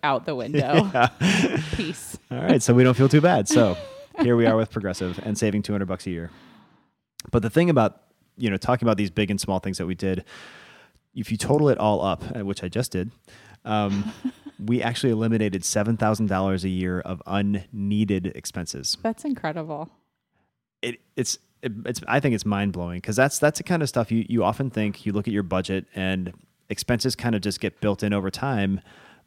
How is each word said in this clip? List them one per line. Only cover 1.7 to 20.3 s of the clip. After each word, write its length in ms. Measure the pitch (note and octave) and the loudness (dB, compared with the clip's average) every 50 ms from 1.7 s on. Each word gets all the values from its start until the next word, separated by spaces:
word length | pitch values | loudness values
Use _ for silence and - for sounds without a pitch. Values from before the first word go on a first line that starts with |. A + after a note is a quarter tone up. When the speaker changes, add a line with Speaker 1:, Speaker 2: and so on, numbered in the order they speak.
| - | -4
Speaker 1:
Peace. 420 | - F3+ D#3 - - - - - - _ - | -4 -4 -6 -8 -10 -12 -16 -18 -18 _ -10
Speaker 2:
All 80 | B2+ B2+ | -8 -2
right. 180 | - - D#3+ A#2+ | 2 2 4 4
So 140 | - - A#2+ | 4 6 6
we 80 | B2 | 8
don't 120 | B2+ B2+ A#2+ | 8 8 6
feel 140 | B2+ C3+ C3 | 6 6 6
too 120 | D3 D3+ | 6 6
bad. 260 | D3+ F3 - G#2+ G2+ - | 6 6 4 4 2 4
So 280 | D#4 - A2 F#2+ F2+ - - - - - | 4 6 6 4 2 -2 -8 -14 -16 -18
Speaker 1:
<laughs> 220 | - - - - | -20 -10 -2 0
Speaker 2:
here 140 | D4 A#2+ A#2+ | 2 4 6
we 100 | A#2 A#2 | 6 6
are 100 | A#2 A2+ | 6 4
with 160 | A2 A2 - | 4 2 0
Progressive 480 | - A2 G2+ F#2+ F#2 - F#2+ F2+ F2+ - | -2 -4 -4 -4 -4 -4 -4 -4 -4 -6
and 160 | - G#2+ G#2 - | -6 -4 -2 0
saving 240 | A2+ G#2+ G2 G#2 | 0 0 0 0
two 100 | G2 - | -2 -2
hundred 140 | G#2 G2 G2 | -2 -2 -2
bucks 220 | F2+ F#2 - - F#2+ | -4 -6 -6 -6 -8
a 20 | |
year. 200 | E2+ E2 E2+ E2 - - - - - - - _ _ _ _ _ _ _ _ _ _ - - - | -8 -8 -8 -10 -14 -18 -20 -20 -20 -20 -20 _ _ _ _ _ _ _ _ _ _ -20 -6 -2
But 120 | - A#2+ | 0 0
the 80 | G#2+ A2+ | 0 2
thing 200 | - D#3+ F3 F3 | 2 2 4 4
about, 320 | D#3 B2 A2 G2 - - _ _ _ _ _ _ _ | 4 4 4 2 0 -6 _ _ _ _ _ _ _
you 140 | - B2 G#2 | -4 -2 -2
know, 60 | G2 | -2
talking 280 | F#2 - - B2 A#2 A#2+ A2+ | 0 0 0 0 2 2 2
about 80 | G#2+ | 2
these 140 | F#2+ G#2 F2+ | 2 0 -2
big 180 | - G#2+ G#2 F#2+ | -2 -2 -2 0
and 100 | G2+ F#2+ | -2 -2
small 200 | - - F#2+ F#2 | -2 -2 -2 -2
things 180 | - G2 F2+ - | -2 -4 -6 -4
that 80 | E2+ | -6
we 80 | F2 F2+ | -6 -6
did, 300 | - G2 F#2+ F#2 F2+ - - - - - - - - - - - - - _ _ _ _ _ - | -4 -2 -2 -2 -2 -6 -8 -14 -20 -20 -20 -20 -20 -20 -20 -20 -20 -20 _ _ _ _ _ -10
if 160 | B2 G#2 - | -10 -6 -4
you 60 | A2+ | -4
total 320 | G#2 - - C#3 D3+ D3+ C#3+ | -2 0 2 2 4 4 4
it 100 | A#2 - | 4 2
all 240 | G#2 G#2+ G2+ D#2+ F#2 | 2 2 2 2 0
up, 180 | F#2+ F2 - - - C3 | -2 -2 -4 -6 -10 -10
uh, 80 | A2+ G2 | -8 -6
which 180 | G2 G2 - | -6 -6 -6
I 60 | G2 F2 | -8 -6
just 240 | - A#2 B2+ - | -4 -4 -4 -4
did, 180 | - F2+ F2+ B2 - _ _ - - - - - - - - | -4 -4 -6 -6 -10 _ _ -20 -20 -20 -20 -20 -20 -14 -6
um, 480 | A2+ G#2+ G#2+ G#2 G2 G2+ G2+ G2+ - - - - B3+ - | -2 -2 0 0 0 0 -2 -4 -6 -8 -8 -8 -8 -8
Speaker 1:
<laughs> 220 | - - - - - G2+ | -10 -16 -20 -16 -8 -4
Speaker 2:
we 180 | G#2+ A#2+ A#2+ | -2 -2 0
actually 280 | A2+ A#2 A#2+ - - B2+ | 0 -2 -2 0 0 0
eliminated 520 | A2+ G#2+ A2+ A2 A2+ G#2+ G#2+ G2+ F#2+ F2+ - | 2 2 2 0 2 2 0 0 -2 -2 -4
seven 320 | - - G#2+ G#2 A2+ A2+ | -2 0 0 0 0 0
thousand 300 | G2+ A2+ G#2+ G#2+ G#2+ A2 G2 | 2 2 2 2 2 0 0
dollars 360 | G2 F#2 G2 F#2+ F#2+ F2+ F#2+ | 0 0 2 0 0 0 -2
a 40 | F#2+ | -2
year 320 | F#2 F#2 F#2 F2+ F2+ F2+ | -2 -2 -2 -2 -2 -4
of 220 | - F2+ F#2 - - | -4 -6 -8 -10 -6
unneeded 1000 | D#2+ F#2+ G2+ G2+ G2+ G2+ F#2+ - - - G#2 G2+ G2+ G#2 G#2 A2 G2+ G2+ F#2 F2+ F#2 - | -4 -2 0 0 0 0 -2 -4 -8 -8 -6 -4 -2 0 0 0 0 0 -2 -2 -4 -8
expenses. 600 | C2 - - - F#2 E2+ - - C#2 - - - - | -10 -12 -10 -10 -8 -8 -8 -8 -8 -6 -6 -4 -4
Speaker 1:
That's 220 | - A3+ A3 - - | -4 -6 -6 -6 -6
incredible. 640 | D4 C4 - - D#3 D3+ E3+ D#3 D#3+ D3+ D3 E3 - _ _ _ _ _ _ _ _ | -6 -6 -6 -6 -6 -6 -6 -8 -8 -10 -10 -12 -14 _ _ _ _ _ _ _ _